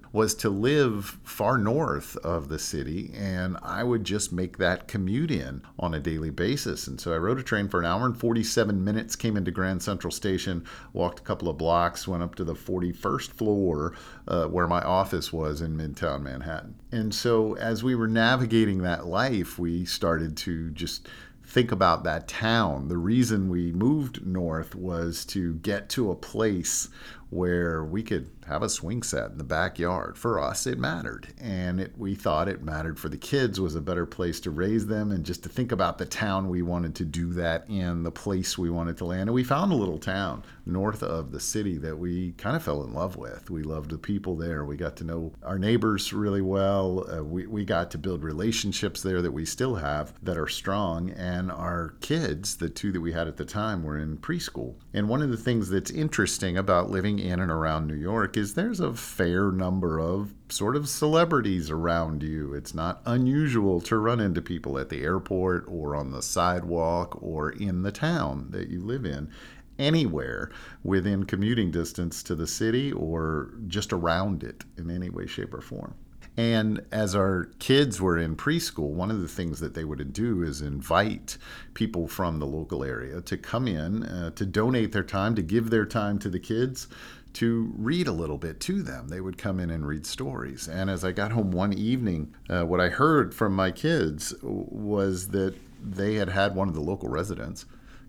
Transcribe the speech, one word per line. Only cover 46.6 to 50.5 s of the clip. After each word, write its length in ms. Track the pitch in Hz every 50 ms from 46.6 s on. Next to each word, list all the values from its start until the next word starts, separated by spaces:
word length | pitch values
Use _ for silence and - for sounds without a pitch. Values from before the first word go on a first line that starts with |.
| 98 98 101 98 95 92 90 92 - -
Uh, 120 | - 82 76
we, 220 | 76 82 92 92
we 200 | 101 110 104 101
got 260 | 98 101 85 87 -
to 80 | - 80
build 240 | 73 95 90 78 76
relationships 800 | 80 76 78 98 117 110 - - 101 95 - - 98 - - -
there 180 | 95 92 90
that 100 | 87 85
we 140 | 62 76 80
still 300 | - - - 123 131 120
have 380 | 90 73 71 73 76 76 - - - -
that 140 | 92 87 82
are 80 | 76
strong. 640 | -